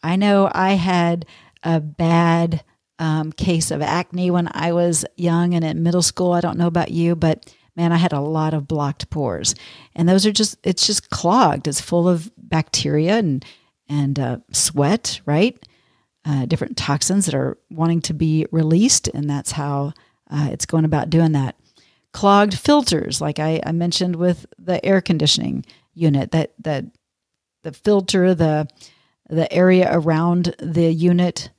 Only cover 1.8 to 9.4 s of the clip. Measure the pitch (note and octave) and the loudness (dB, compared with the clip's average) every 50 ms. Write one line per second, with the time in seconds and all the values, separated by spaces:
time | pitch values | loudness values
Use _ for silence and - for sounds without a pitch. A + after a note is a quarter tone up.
1.8 | D3+ D3+ D3 - E3+ E3 E3 E3+ E3+ E3+ E3+ E3+ E3+ E3+ E3 D#3 - _ _ _ | 0 -4 -6 -2 0 2 4 4 4 4 4 2 2 0 -2 -4 -6 _ _ _
2.8 | _ _ _ - E3 D#3 D#3 D#3 D#3 D#3 D3+ - - F#3 F3 E3 D#3+ - D#3+ C#3+ | _ _ _ -6 -4 -2 -2 -2 -2 -6 -6 -4 -2 0 0 0 0 -2 -4 -4
3.8 | D3+ D#3 D#3 F3 F3+ _ - F3+ F3+ F3+ F3 F3+ E3+ E3 - - D#3 E3+ E3+ F3 | -2 -2 -2 -2 -4 _ -4 -2 -2 0 0 0 0 -2 -4 -4 -4 -2 0 0
4.8 | F3 F3 E3+ E3 - - _ - F3 E3+ E3 E3+ F3 F3 F3 E3+ E3 D#3 D#3 D#3+ | 0 0 0 -2 -4 -6 _ -4 -2 0 2 2 2 2 0 0 -2 -2 -2 -2
5.8 | E3 E3+ E3+ F3+ E3+ - - - F3+ F3+ F3 F3 E3+ E3+ - F3 E3+ F3 E3 F3 | 0 0 2 2 0 -2 -2 -2 -2 0 0 0 0 -2 -2 0 -2 0 0 0
6.8 | E3 - - E3 E3+ E3+ E3+ E3 E3 D#3+ D#3 - - - _ _ _ _ _ - | -2 -2 -2 -2 0 0 0 0 0 0 0 -2 -6 -20 _ _ _ _ _ -2
7.8 | E3+ E3+ E3+ E3+ E3+ F3 D3+ C#3+ C#3 D3+ D#3+ D#3 D#3 D#3 D#3 D#3 C#3 - D#3+ D3+ | 0 0 2 2 2 0 0 -2 -4 -2 -2 -2 -2 -2 -2 -4 -4 -4 -4 -2
8.8 | D3 C#3 C#3 _ - - - D#3 C#3+ A#2 F2+ D2 | -2 -4 -4 _ -10 -10 -6 -4 -4 -4 -4 -4